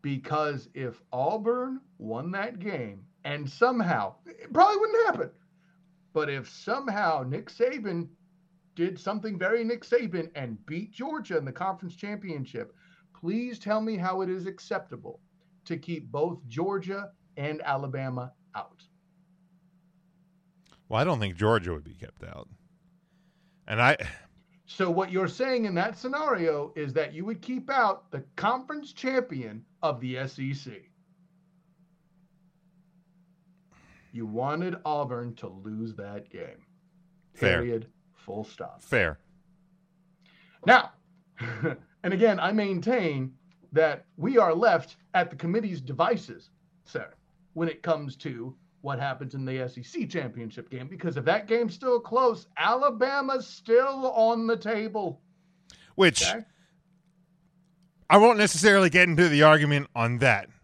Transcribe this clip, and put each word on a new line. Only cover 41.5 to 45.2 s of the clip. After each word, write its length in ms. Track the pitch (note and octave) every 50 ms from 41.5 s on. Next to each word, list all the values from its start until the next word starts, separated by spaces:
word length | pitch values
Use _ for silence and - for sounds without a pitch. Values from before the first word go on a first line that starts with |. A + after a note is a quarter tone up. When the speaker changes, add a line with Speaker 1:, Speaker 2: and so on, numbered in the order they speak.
| A#2+ G#2+ - D#3+ C3 - - _ _ _
Speaker 1:
and 120 | - G3 G3
again, 260 | F3 A3+ A3+ G3 F3+
I 100 | E3 F#3
maintain 840 | G#3 G#3+ G#3 G3 F#3+ F3 C#3+ A3+ B3+ A#3+ F#3 D#3+ C#3+ C3+ C3 C3 - _ _ _ _ _ _ _
that 340 | - D#3 D#3+ D#3 C#3+ - - _ _
we 220 | - D3+ A#3 C4+ A#3
are 160 | G3+ F3 D#3+
left 420 | E3+ A#3 A3+ F3+ D3+ - - - _ _ _ -
at 160 | F#3